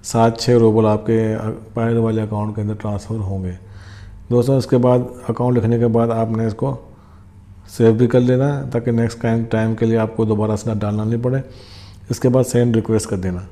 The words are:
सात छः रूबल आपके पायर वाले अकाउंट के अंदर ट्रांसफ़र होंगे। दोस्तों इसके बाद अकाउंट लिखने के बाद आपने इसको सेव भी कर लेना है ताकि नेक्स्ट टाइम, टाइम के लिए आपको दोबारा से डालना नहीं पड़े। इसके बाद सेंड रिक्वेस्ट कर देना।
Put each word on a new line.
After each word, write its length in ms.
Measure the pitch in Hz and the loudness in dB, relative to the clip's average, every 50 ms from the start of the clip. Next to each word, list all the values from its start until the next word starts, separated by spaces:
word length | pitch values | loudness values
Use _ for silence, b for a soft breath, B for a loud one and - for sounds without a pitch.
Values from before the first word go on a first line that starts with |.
| - | -12
सात 380 | - - 117 113 117 113 - | -4 0 2 2 2 2 0
छः 160 | - - 123 120 | 0 2 4 6
रूबल 280 | 117 113 107 113 110 | 6 6 6 4 4
आपके 500 | 110 107 104 - - 113 110 110 110 110 110 110 110 | 4 2 0 0 0 0 2 2 0 -2 -4 -4 -6
पायर 480 | - - - - - 120 113 113 117 117 | -8 -8 -12 -10 -6 -2 -2 0 0 0
वाले 240 | 113 113 110 110 110 | 0 0 0 -2 -2
अकाउंट 340 | 107 110 104 107 107 104 | -4 -4 -4 -4 -6 -4
के 60 | 110 104 | -4 -4
अंदर 120 | 104 107 | -4 -6
ट्रांसफ़र 420 | 101 - 107 104 98 - - 110 | -6 -6 -6 -6 -6 -6 -8 -6
होंगे। 420 | 113 101 95 98 95 92 90 90 92 - B B B B B B B B B B B - - | -6 -4 -4 -4 -6 -6 -6 -8 -10 -16 B B B B B B B B B B B -6 0
दोस्तों 280 | 120 120 120 131 135 131 | 2 2 2 4 2 0
इसके 180 | 117 - - | 2 2 2
बाद 340 | 123 120 123 127 123 123 - - - - - | 4 4 4 4 2 2 -2 -10 -14 -8 -8
अकाउंट 260 | 113 - 120 123 123 | -4 -2 0 0 2
लिखने 240 | 120 107 113 117 117 | 2 2 2 2 2
के 80 | 117 | 2
बाद 240 | 117 110 117 113 117 | 2 2 2 2 2
आपने 360 | 113 113 113 113 113 110 113 | 0 -2 -2 -2 -2 -2 -2
इसको 320 | 113 104 - - 139 135 - - - b b b b b b b b b - - - - - - - - - | -4 -4 -4 -4 -4 -4 -6 -12 -18 b b b b b b b b b -20 -20 -20 -20 -20 -20 -20 -2 4
सेव 140 | 120 113 110 | 4 4 6
भी 140 | 110 127 | 4 2
कर 140 | 120 - 127 | 4 4 2
लेना 380 | 123 123 127 127 135 143 143 143 | 4 4 2 2 2 0 -2 -4
है 120 | 139 127 | -6 -4
ताकि 220 | - 120 120 127 117 | -4 -4 -2 0 0
नेक्स्ट 280 | 113 117 113 - - | 0 0 -2 -4 -4
टाइम, 240 | - 117 113 117 113 | -2 0 0 0 -2
टाइम 300 | 113 113 110 110 110 113 | -2 -2 0 0 0 0
के 120 | 107 117 | 0 0
लिए 100 | 113 113 | 2 2
आपको 280 | 113 110 107 110 - 113 | 2 0 -2 0 -2 0
दोबारा 320 | 107 110 101 107 110 107 | 0 0 0 0 0 -2
से 180 | 104 - 123 110 | -2 -2 -4 -4
डालना 300 | 104 104 104 104 107 107 | -2 -2 -2 -2 -2 -2
नहीं 180 | 110 117 113 120 | -2 -2 -2 -2
पड़े। 200 | 127 127 135 135 B B B B B B B B B B B B - | -2 -2 -2 -4 B B B B B B B B B B B B -8
इसके 180 | 123 - - 127 | -8 0 0 2
बाद 160 | 123 131 131 | 4 4 2
सेंड 320 | 123 - 120 123 120 113 | 2 2 2 2 4 2
रिक्वेस्ट 320 | 113 107 - 110 110 104 - | 0 0 2 0 -2 0 -2
कर 80 | - | -6
देना। 300 | 95 90 92 90 90 95 - | -4 -4 -4 -6 -6 -8 -12